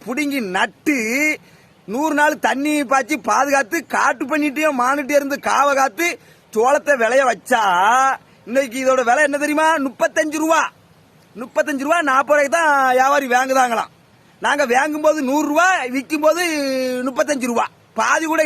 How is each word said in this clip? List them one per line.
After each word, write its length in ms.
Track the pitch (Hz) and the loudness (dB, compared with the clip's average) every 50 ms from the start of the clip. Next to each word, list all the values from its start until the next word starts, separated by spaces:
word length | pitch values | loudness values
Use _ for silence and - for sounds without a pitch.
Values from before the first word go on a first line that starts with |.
| - | -6
புடுங்கி 340 | 202 254 285 294 285 277 269 220 185 180 | -8 -6 -4 -4 -4 -4 -4 -4 -4 -2
நட்டு, 400 | 196 233 226 - _ - 302 294 247 214 220 247 277 302 311 294 - - _ _ _ _ _ _ _ - - 208 | -2 -2 -2 -4 _ -4 -2 -2 -2 -2 -2 -2 0 0 -2 -2 -4 -10 _ _ _ _ _ _ _ -12 -8 -4
நூறு 200 | 262 311 320 302 285 | -2 -2 0 0 2
நாள் 240 | 294 302 302 202 - | 2 2 0 0 -2
தண்ணி 380 | 220 233 269 285 302 302 294 285 214 | -2 -2 0 -2 -2 0 0 0 0
பாய்ச்சி 240 | 269 269 262 - 302 240 180 233 | 0 0 0 -2 -6 -4 -2 0
பாதுகாத்து, 560 | 208 233 277 285 277 277 269 190 - 330 233 - - | 0 2 2 2 2 0 0 -2 -6 -8 -6 -4 -2
காட்டு 280 | 202 220 277 294 233 294 247 | 0 0 0 0 -2 -4 -4
பண்ணிட்டையும் 500 | 311 302 294 294 247 302 311 311 277 240 | -2 -2 -2 -2 -2 0 -2 -2 0 0
மானுட்டே 320 | 240 262 277 294 277 240 285 285 | 0 0 0 -2 -2 0 0 0
இருந்து 200 | 285 269 285 - - 208 | 0 0 -6 -4 -2 0
காவ 240 | 208 247 277 285 277 269 | 2 2 2 2 2 2
காத்து, 280 | 269 269 190 311 339 349 269 - _ - - _ _ - - | 0 0 -2 -2 -4 -4 -4 -6 _ -20 -20 _ _ -8 -2
சோளத்தை 400 | 214 233 262 285 302 - 294 285 240 | 0 2 2 2 2 2 0 0 2
விளைய 220 | 226 220 247 269 277 247 | 2 2 2 2 2 2
வச்சா, 280 | 226 175 - - 247 226 214 196 175 175 190 214 240 262 269 269 254 - _ _ _ _ - | -2 -4 -2 -2 0 2 2 2 2 4 4 4 4 4 2 2 0 -4 _ _ _ _ -10
இன்னைக்கு 320 | 196 240 269 277 233 220 262 262 | -2 -2 -2 -2 -2 -4 -2 0
இதோட 180 | 262 262 254 247 233 | 0 2 2 2 2
விலை 120 | 247 294 302 285 | 2 2 2 0
என்ன 100 | 285 277 294 | 0 -2 -2
தெரியுமா? 240 | 294 294 311 311 320 330 302 269 269 | 0 0 2 2 2 2 0 -2 -4
முப்பத்தஞ்சு 520 | - - 330 320 - 330 320 311 294 311 311 | -4 -2 -2 -2 0 -2 -2 -2 -2 -2 0
ரூபா. 180 | 320 330 302 269 - - _ _ _ _ _ _ _ _ _ _ _ - 196 | 0 2 0 0 -2 -8 _ _ _ _ _ _ _ _ _ _ _ -16 -16
முப்பத்தஞ்சு 440 | 254 - - 302 - 302 285 254 269 | -14 -6 -4 -4 -2 -2 -2 -4 -2
ரூபா, 140 | 294 330 349 311 277 | 0 0 0 0 2
நாற்பது 240 | 262 269 277 - 294 | 0 0 2 2 2
ரூபாய்க்கு 200 | 294 285 285 320 339 | 2 2 0 0 0
தான் 140 | 330 302 285 269 262 262 254 254 | 2 2 2 2 2 2 2 2
வியாபாரி 300 | 262 277 285 285 277 247 247 | 2 2 2 0 0 0 0
வாங்குதாங்களாம். 560 | 247 269 262 262 269 254 240 226 214 170 - _ _ _ _ _ _ _ _ _ - 190 | 0 0 2 2 2 2 2 0 -4 -4 -8 _ _ _ _ _ _ _ _ _ -4 -2
நாங்க 180 | 233 277 294 285 233 | -2 0 0 0 0
வாங்கும்போது 480 | 240 262 294 311 302 302 311 311 302 311 269 247 | 0 0 0 0 -4 0 0 0 0 0 -2 -2
நூறு 180 | 277 302 302 294 | 0 0 0 0
ரூபா, 180 | 294 320 349 381 370 330 254 254 247 | 0 2 2 2 2 0 -2 -4 -6
விக்கும்போது 460 | 277 247 - 311 294 302 311 311 339 359 339 311 294 277 269 262 262 262 254 254 247 254 | -6 -6 -4 -4 0 2 2 2 2 -2 -2 -2 -2 -2 -2 -2 -2 -4 -4 -4 -4 -6
முப்பத்தஞ்சு 400 | 277 247 294 311 302 294 254 247 240 | -6 -4 -4 -2 -2 -2 -4 -4 -4
ரூபா. 140 | 233 247 214 - - _ _ _ - 220 | -2 -2 -4 -4 -8 _ _ _ -4 -2
பாதி 260 | 220 240 285 311 320 311 | 0 0 0 0 0 -2
கூட 100 | 320 320 311 | 0 0 0